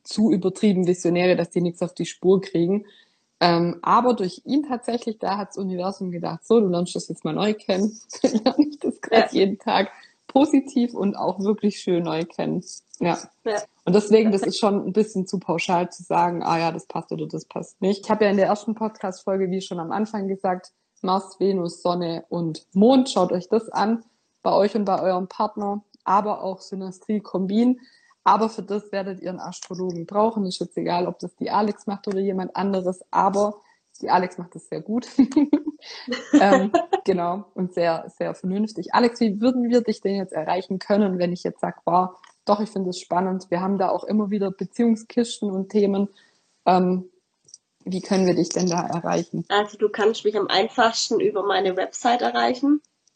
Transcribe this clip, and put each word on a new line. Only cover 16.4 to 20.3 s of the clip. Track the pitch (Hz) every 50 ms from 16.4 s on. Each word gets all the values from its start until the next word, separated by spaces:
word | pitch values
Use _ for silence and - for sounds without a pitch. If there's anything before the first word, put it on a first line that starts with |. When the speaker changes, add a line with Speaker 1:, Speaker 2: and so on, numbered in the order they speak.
| -
Speaker 1:
„Ah | - 165 165
ja, | 165 165
das | 160 165 -
passt | - - 170 160 -
oder | 160 160 151 156
das | - 156 -
passt | - - 170 175 - - -
nicht.“ | 190 190 208 196 196
Ich | -
habe | 214 214 220
ja | 202
in | 196 202
der | 190 160
ersten | 202 208 - - 220
Podcast-Folge, | - 220 214 214 - - 190 185 - - - 190 190 196 180
wie | 180 190
schon | 190 - 190 175
am | 165 165
Anfang | - 196 214 214 - 214 196
gesagt, | 190